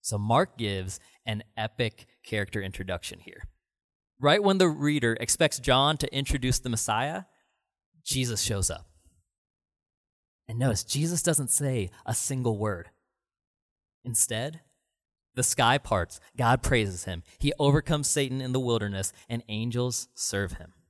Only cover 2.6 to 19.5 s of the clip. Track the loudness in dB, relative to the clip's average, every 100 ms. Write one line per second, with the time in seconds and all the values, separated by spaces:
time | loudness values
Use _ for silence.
2.6 | -6 -8 -6 -6 -8 -14 -18 -16 -18 _
3.6 | _ _ _ _ _ _ 4 4 4 6
4.6 | 4 4 0 2 2 0 -2 2 2 2
5.6 | 2 4 4 0 -2 -4 -2 -2 0 0
6.6 | -2 -4 -2 -2 -2 -6 -10 _ _ _
7.6 | _ _ _ _ -4 -2 -2 -2 -2 0
8.6 | 0 -2 -14 _ _ _ _ _ _ _
9.6 | _ _ _ _ _ _ _ _ -10 0
10.6 | 0 0 -2 -2 0 0 2 0 2 0
11.6 | 2 0 -2 -6 -4 -4 -2 0 0 0
12.6 | -2 -4 -10 _ _ _ _ _ _ _
13.6 | _ _ _ _ -2 0 0 0 -6 -10
14.6 | _ _ _ _ _ _ _ -2 -2 4
15.6 | 4 4 2 -2 -2 -8 -16 0 4 4
16.6 | 4 2 2 -4 -8 -8 -12 _ -2 2
17.6 | 4 4 2 -2 0 0 0 -2 -2 0
18.6 | 2 0 0 -4 -6 -8 -8 -8 -6